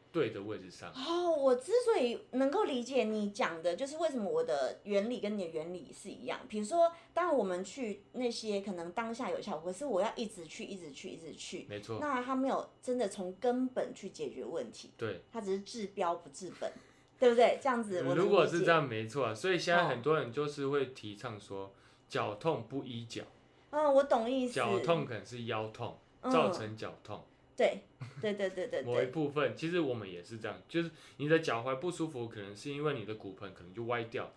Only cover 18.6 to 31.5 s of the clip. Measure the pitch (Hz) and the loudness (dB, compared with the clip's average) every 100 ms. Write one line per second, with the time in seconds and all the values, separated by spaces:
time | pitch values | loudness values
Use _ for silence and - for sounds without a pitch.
18.6 | 160 165 143 110 110 135 120 110 185 180 | 6 6 4 -2 -2 0 0 0 0 2
19.6 | - 175 160 120 127 156 123 120 147 147 | 4 4 4 2 2 2 2 -2 -4 -2
20.6 | 139 143 131 - 107 101 127 107 - 98 | 0 2 0 -4 -12 -10 -8 -10 -8 -8
21.6 | 98 - - - - 131 110 104 160 139 | -8 -12 -20 -20 -6 -2 -2 -2 -2 -2
22.6 | 110 135 120 117 117 107 - - - - | -2 -8 -6 -8 -8 -10 -12 -16 -20 -20
23.6 | - 294 302 269 285 269 226 262 247 185 | -6 2 6 6 6 4 2 0 0 2
24.6 | 120 - - 165 135 110 - 120 117 110 | 2 2 4 2 0 -6 -10 -8 -4 -2
25.6 | 110 - 110 - - - 254 262 139 - | -4 -6 -8 -8 -18 -8 0 4 4 2
26.6 | 107 110 98 82 - 101 - _ _ - | -6 -8 -10 -10 -14 -14 -14 _ _ 2
27.6 | 226 196 - - - - 214 202 196 185 | 2 2 -6 -16 -16 -6 -4 -2 -2 -4
28.6 | 170 165 127 123 127 160 147 147 135 113 | -4 -4 0 0 0 0 -2 2 0 0
29.6 | 160 175 151 120 98 85 - 113 107 95 | -2 0 0 -2 -6 -10 -12 -8 -8 -8
30.6 | - 165 170 - - - 143 160 156 | -6 -4 -4 -6 -16 -4 4 4 4